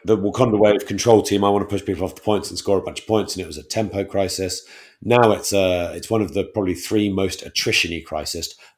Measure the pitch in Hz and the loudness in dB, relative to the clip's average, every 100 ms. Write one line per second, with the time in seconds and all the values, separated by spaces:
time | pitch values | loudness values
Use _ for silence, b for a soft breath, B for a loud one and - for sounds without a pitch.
0 | 104 107 101 - 127 104 107 101 - 101 | 0 2 2 2 2 4 4 4 0 -2
1 | 120 107 - 101 101 101 98 98 - 85 | 4 4 4 2 2 2 0 -6 -4 -4
2 | 90 - - 101 - 90 - 95 - - | -4 -6 -2 -2 -2 -8 -2 -2 -2 -8
3 | - 110 95 92 80 73 - 110 101 95 | 0 0 0 -6 -10 -10 -8 -4 -4 -4
4 | 95 98 95 - 92 - - B B B | -4 -2 -2 -2 -4 -6 -12 B B B
5 | 104 120 113 90 - 98 92 90 85 85 | 2 6 6 4 0 2 2 2 -2 -8
6 | - 110 98 101 90 110 92 87 - 110 | -2 -2 0 -2 -4 -2 -2 -2 -2 0
7 | 104 95 95 - - - 120 107 82 85 | 0 0 -2 -4 -10 -4 -2 0 -2 -6
8 | 78 78 73 82 - - b | -8 -8 -8 -8 -10 -14 b